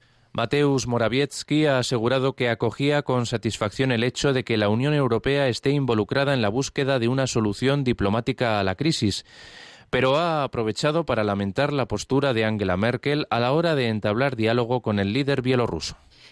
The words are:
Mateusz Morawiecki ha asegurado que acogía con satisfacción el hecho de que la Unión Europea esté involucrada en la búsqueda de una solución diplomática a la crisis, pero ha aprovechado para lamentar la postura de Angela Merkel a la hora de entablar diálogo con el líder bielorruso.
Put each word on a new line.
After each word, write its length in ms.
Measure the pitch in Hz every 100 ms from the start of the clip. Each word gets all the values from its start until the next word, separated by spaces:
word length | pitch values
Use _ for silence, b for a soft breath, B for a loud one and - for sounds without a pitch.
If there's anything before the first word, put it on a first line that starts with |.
| b b b
Mateusz 540 | - 117 143 143 135 113
Morawiecki 800 | 120 110 127 143 - - 147 151
ha 140 | 131
asegurado 540 | 120 123 117 131 135
que 140 | - 123
acogía 540 | 117 117 - 139 147
con 240 | - 127 117
satisfacción 640 | 117 113 - 107 - 131
el 120 | 117
hecho 280 | 123 - 143
de 100 | 131
que 140 | - 110
la 140 | 104
Unión 240 | 110 143
Europea 540 | 147 131 113 135 139 135
esté 200 | 110 139
involucrada 640 | 143 131 107 101 139 139
en 80 | 135
la 80 | 104
búsqueda 500 | 117 139 - 135 135
de 100 | 117
una 180 | 135 131
solución 580 | 123 107 98 127 143
diplomática 760 | 127 113 98 110 127 127 120 107
a 60 |
la 100 | 95
crisis, 520 | 92 160 160 104 - - B B B B B B 127
pero 220 | 131 143
ha 260 | 170 156
aprovechado 600 | 135 120 110 104 151 160 151
para 180 | 113
lamentar 480 | 104 101 98 95 143
la 160 | 143 131
postura 460 | 104 - 131 139
de 100 | 113
Angela 320 | 110 107 95 90
Merkel 500 | 110 123 143 147 -
a 100 | 117
la 120 | 123
hora 220 | 151 170
de 140 | 147 120
entablar 480 | 107 107 107 139 123
diálogo 460 | 110 120 117 127
con 160 | 117 101
el 160 | 98
líder 260 | 120 139 135
bielorruso. 560 | 123 127 113 85 - - _ B B